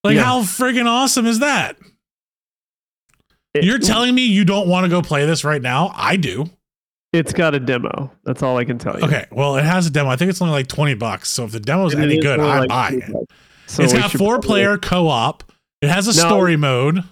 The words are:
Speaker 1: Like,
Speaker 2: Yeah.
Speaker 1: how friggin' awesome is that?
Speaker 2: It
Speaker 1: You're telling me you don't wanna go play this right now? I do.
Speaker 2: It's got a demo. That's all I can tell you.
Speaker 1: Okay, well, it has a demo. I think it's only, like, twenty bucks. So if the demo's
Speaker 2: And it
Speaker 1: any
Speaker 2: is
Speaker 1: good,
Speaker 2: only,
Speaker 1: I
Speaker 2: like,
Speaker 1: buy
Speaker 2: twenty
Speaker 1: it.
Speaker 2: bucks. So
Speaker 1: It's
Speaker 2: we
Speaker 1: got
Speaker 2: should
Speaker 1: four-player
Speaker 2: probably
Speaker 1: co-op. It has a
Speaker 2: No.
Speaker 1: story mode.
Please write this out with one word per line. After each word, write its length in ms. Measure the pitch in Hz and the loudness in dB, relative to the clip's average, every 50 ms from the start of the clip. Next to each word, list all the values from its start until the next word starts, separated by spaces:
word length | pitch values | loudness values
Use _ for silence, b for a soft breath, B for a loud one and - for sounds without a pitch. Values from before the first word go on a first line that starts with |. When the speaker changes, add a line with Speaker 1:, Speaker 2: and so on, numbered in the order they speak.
| - | 2
Speaker 1:
Like, 120 | 202 214 | 2 2
Speaker 2:
Yeah. 80 | 214 240 | 4 2
Speaker 1:
how 180 | 254 254 254 220 | 2 0 0 -2
friggin' 440 | 175 - - 254 254 240 254 240 | -4 -2 -2 -2 0 0 0 0
awesome 380 | 233 233 247 269 247 - 254 226 | 0 0 0 0 0 0 0 0
is 120 | 233 233 220 | 0 0 0
that? 380 | 285 294 269 208 131 - - _ - - _ _ _ _ _ _ _ _ _ _ _ _ _ _ _ _ _ _ _ _ _ _ _ _ _ _ _ _ _ _ _ _ _ | 0 0 0 -2 -2 -4 -8 _ -20 -20 _ _ _ _ _ _ _ _ _ _ _ _ _ _ _ _ _ _ _ _ _ _ _ _ _ _ _ _ _ _ _ _ _
Speaker 2:
It 100 | 143 160 | 0 2
Speaker 1:
You're 160 | 190 247 269 | 2 2 2
telling 340 | 208 185 220 220 240 247 247 | 0 0 2 2 2 2 2
me 100 | 254 254 | 2 2
you 200 | 240 196 196 208 | 2 2 2 2
don't 220 | 175 196 202 202 | 2 2 0 0
wanna 220 | 175 180 180 185 180 | 0 0 2 2 2
go 120 | 170 180 | 0 0
play 240 | 151 - 156 143 143 | 0 0 -2 0 0
this 180 | 151 165 139 - | 0 0 0 0
right 180 | 147 151 143 | -2 -2 -2
now? 300 | 123 127 123 135 175 196 - | -2 -2 0 0 0 -2 -4
I 200 | - 95 104 - | -4 -2 -2 0
do. 340 | 196 156 110 90 110 151 170 - _ _ _ _ _ _ _ _ _ _ _ - | 0 -2 -2 -4 -6 -8 -8 -10 _ _ _ _ _ _ _ _ _ _ _ -2
Speaker 2:
It's 200 | 165 151 - - | -2 -2 0 -2
got 220 | - 170 160 143 | 0 0 0 0
a 40 | 139 | 0
demo. 520 | 127 120 127 123 - - - - 139 135 - _ _ | -2 -2 -2 -2 -2 -4 -6 -8 -8 -10 -12 _ _
That's 180 | - 127 - 139 | -8 -6 -2 -2
all 140 | 131 127 | 0 0
I 80 | 123 120 | 0 0
can 120 | 113 120 | -2 -4
tell 220 | 120 - - - - | -4 -6 -6 -4 -2
you. 60 | 170 | 0
Speaker 1:
Okay, 200 | 135 143 120 - _ | 0 0 -2 -4 _
well, 240 | - 123 139 143 139 | -4 -2 -2 0 0
it 80 | 135 147 | 2 2
has 240 | 156 180 185 175 | 2 2 2 0
a 20 | 165 | 0
demo. 200 | 135 151 143 135 | 0 0 0 0
I 60 | 123 | 0
think 140 | 123 175 190 | 0 0 -2
it's 120 | 185 - | 0 0
only, 100 | 180 165 151 | -2 0 0
like, 140 | 143 131 | -2 -2
twenty 260 | - - - 151 147 131 | -4 -2 -2 0 0 0
bucks. 360 | 101 117 110 107 113 - - | -2 -4 -6 -6 -6 -6 -8
So 160 | - - 120 | -6 -6 -6
if 60 | 107 | -8
the 80 | 110 113 | -8 -8
demo's 340 | 104 120 143 185 190 165 135 | -4 -2 0 0 0 0 0
Speaker 2:
And 100 | 147 151 | 2 2
it 40 | |
Speaker 1:
any 100 | 147 147 | 2 2
Speaker 2:
is 60 | 156 151 | 2 2
Speaker 1:
good, 160 | 147 135 151 | 2 2 2
Speaker 2:
only, 120 | 151 147 | 2 2
Speaker 1:
I 80 | 143 135 | 2 2
Speaker 2:
like, 100 | 131 123 | 0 0
Speaker 1:
buy 200 | - 127 117 92 | 0 0 0 0
Speaker 2:
twenty 160 | 131 127 95 | -2 -4 -6
Speaker 1:
it. 80 | 104 104 | -6 -10
Speaker 2:
bucks. 200 | - - b b b b b b b b | -10 -10 b b b b b b b b
So 160 | - - - 165 | -10 -2 0 2
Speaker 1:
It's 100 | - - | 4 4
Speaker 2:
we 60 | - | 2
Speaker 1:
got 120 | 208 202 | 2 0
Speaker 2:
should 80 | - - | 0 0
Speaker 1:
four-player 580 | 196 208 240 247 - - 214 202 196 202 208 | 0 0 0 0 0 0 2 2 2 2 0
Speaker 2:
probably 120 | 196 - - | -2 -2 -2
Speaker 1:
co-op. 540 | 180 180 175 160 139 117 113 143 - _ - - _ _ _ _ _ _ | 0 2 2 2 2 2 0 -2 -4 _ -16 -20 _ _ _ _ _ _
It 80 | - 143 | -2 0
has 180 | 170 196 196 | 0 0 0
a 140 | 226 214 156 | 2 2 2
Speaker 2:
No. 60 | 170 | 4
Speaker 1:
story 280 | 170 208 196 185 175 165 | 4 4 4 4 2 2
mode. 460 | 147 147 139 127 123 131 147 165 190 175 - | 2 2 0 0 2 0 0 0 -2 -4 -8